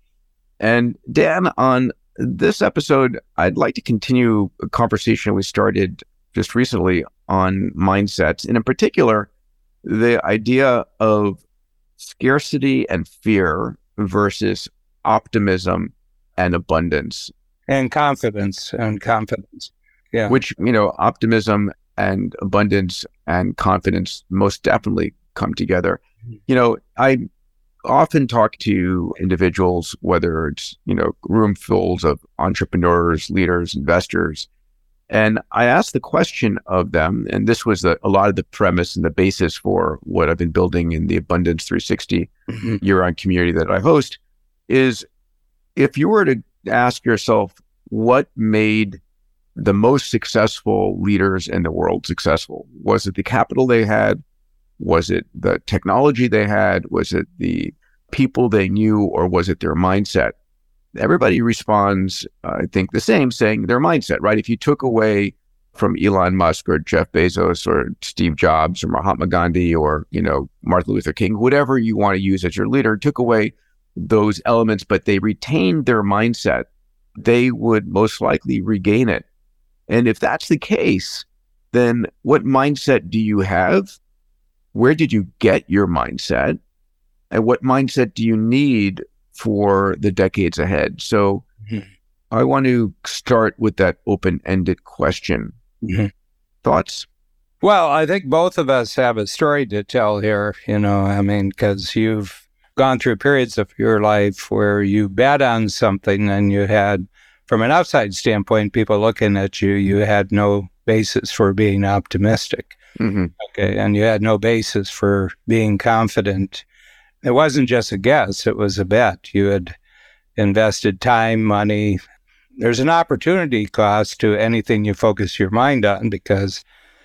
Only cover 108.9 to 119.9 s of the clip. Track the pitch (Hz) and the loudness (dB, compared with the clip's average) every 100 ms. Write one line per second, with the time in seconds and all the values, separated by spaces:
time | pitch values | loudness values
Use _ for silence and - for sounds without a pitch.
108.9 | 104 110 - 107 98 98 - 98 101 98 | 2 2 2 0 2 -2 -2 0 2 2
109.9 | 101 104 104 98 104 104 101 92 _ - | 2 2 0 2 0 2 0 -4 _ 0
110.9 | 110 104 - - - 98 98 107 98 98 | 0 0 -2 -4 0 2 4 2 2 2
111.9 | 101 - 92 104 107 - - - - _ | 0 -2 0 0 0 -2 -10 -10 -20 _
112.9 | - 107 101 87 - 107 - 98 104 104 | -6 -2 -2 -4 -6 -12 -4 -2 0 0
113.9 | 104 110 107 110 104 113 117 107 104 95 | 2 2 2 2 2 2 0 -2 -4 -6
114.9 | - 101 101 95 - - 113 107 101 117 | -2 0 2 0 -4 -2 0 2 0 2
115.9 | 113 110 - 104 95 95 - - _ _ | 2 0 0 -2 -2 -4 -8 -20 _ _
116.9 | _ _ _ 127 123 156 143 127 123 - | _ _ _ 0 4 4 2 2 0 0
117.9 | 101 113 147 98 95 110 107 101 95 92 | -2 2 2 2 -2 -4 -2 -2 -2 0
118.9 | 107 110 - - 98 98 98 87 - _ | 2 2 -2 -4 0 0 0 -4 -14 _